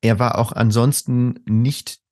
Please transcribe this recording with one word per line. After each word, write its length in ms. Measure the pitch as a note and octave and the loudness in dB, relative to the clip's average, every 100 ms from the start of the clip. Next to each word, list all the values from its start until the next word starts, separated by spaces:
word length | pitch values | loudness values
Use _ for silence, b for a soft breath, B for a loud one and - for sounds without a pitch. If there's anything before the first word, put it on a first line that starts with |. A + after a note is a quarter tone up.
er 180 | A#2 G#2+ | 2 2
war 180 | A#2+ - | 2 0
auch 140 | A#2 | -2
ansonsten 840 | - A2+ A2 B2 C#3+ - B2 B2 - - | 0 0 4 2 0 -2 -2 -2 -4 -2
nicht 540 | A2 B2 C#3+ - - _ | 0 0 -4 -10 -18 _